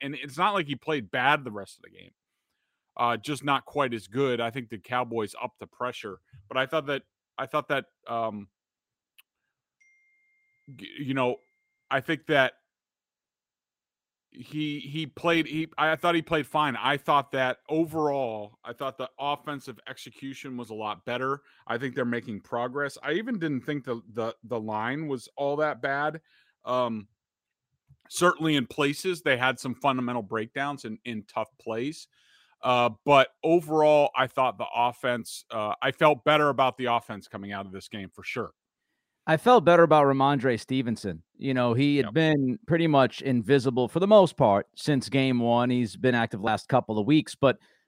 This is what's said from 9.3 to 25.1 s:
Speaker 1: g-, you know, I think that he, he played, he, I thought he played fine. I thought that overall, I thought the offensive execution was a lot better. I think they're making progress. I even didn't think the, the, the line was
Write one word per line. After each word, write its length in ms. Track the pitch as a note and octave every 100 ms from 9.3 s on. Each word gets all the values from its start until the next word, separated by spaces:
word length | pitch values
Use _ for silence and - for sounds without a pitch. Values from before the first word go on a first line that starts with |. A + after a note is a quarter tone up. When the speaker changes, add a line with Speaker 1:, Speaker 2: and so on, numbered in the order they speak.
| _ _ _ _ _ B5+ C6 B5+ _ _ _ _ _ - B2+
Speaker 1:
g-, 100 | - -
you 160 | C#3
know, 220 | C3+ B2 - _ _ _ _ _
I 80 | C3+
think 260 | C3+ D#3+ -
that 260 | D3 C3 - _ _ _ _ _ _ _ _ _ _ _ _ _ _ _ _ _ -
he, 440 | - D3+ D3+ D3
he 260 | C#3+ D3+ D3+
played, 400 | - E3+ E3+ D3
he, 220 | D3+ D#3+ -
I 180 | D#3 D#3+
thought 200 | F3 E3+
he 80 |
played 240 | D#3+ D#3+ C#3
fine. 280 | D#3 D3+ A2+
I 220 | A#2+ C#3+
thought 360 | - D3 C3
that 240 | C3+ B2+ B2+ -
overall, 880 | D#3 E3 D#3+ D3+ C#3 B2 A2 G#2 G#2+
I 100 | -
thought 240 | A#2+ C#3 B2
the 140 | B2+ -
offensive 600 | C#3 D3 - C#3+ C3+ A2+ -
execution 720 | C3 - - C3+ C3+ C#3 B2+
was 140 | A2+
a 20 |
lot 320 | A2 G#2+ G2+ -
better. 360 | B2 C3 C#3 - _ -
I 100 | A#2
think 160 | C3+
they're 100 | B2
making 360 | B2 A#2+ A#2 G2+
progress. 580 | - A#2+ B2 C3+ C#3+ -
I 80 | C3+
even 260 | E3 A3 A3
didn't 240 | D#3+ C3+
think 240 | A#2+ D3 C3
the, 160 | A#2 A#2
the, 220 | A2+ A2+ - A2
the 140 | A#2+
line 480 | G#2+ G#2+ A2+ C#3+
was 220 | D#3